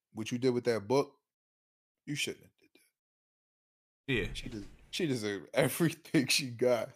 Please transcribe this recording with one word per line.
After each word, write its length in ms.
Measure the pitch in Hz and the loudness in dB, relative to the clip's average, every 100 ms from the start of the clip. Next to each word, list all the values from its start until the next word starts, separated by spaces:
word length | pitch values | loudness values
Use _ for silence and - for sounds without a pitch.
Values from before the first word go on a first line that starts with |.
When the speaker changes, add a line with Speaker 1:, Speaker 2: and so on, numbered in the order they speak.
| _ | _
Speaker 1:
what 180 | 107 110 | -10 -6
you 60 | 123 | 0
did 140 | 131 | 2
with 100 | 123 120 | 2 2
that 220 | 113 101 | 0 2
book, 260 | 135 - - _ _ _ _ _ _ _ _ - | 0 0 -6 _ _ _ _ _ _ _ _ -8
you 100 | 143 | -6
shouldn't 280 | - - | -6 -8
have 80 | - _ | -14 _
did 80 | _ _ _ _ _ _ _ _ _ _ _ _ _ _ - | _ _ _ _ _ _ _ _ _ _ _ _ _ _ -2
that. 60 | |
Speaker 2:
Yeah. 140 | 120 87 | 0 -2
Speaker 1:
She 160 | - - | -6 -10
des-, 180 | 113 - - - | -10 -12 -18 -10
she 160 | - 175 | -4 -2
deserved 400 | 127 104 101 - | 0 -2 -6 -2
<laughs> 40 | |
everything 720 | - 131 - 165 - - 165 123 | 0 2 2 0 0 0 2 4
she 200 | - 135 | 2 -2
got 420 | 117 123 120 - | 0 2 2 0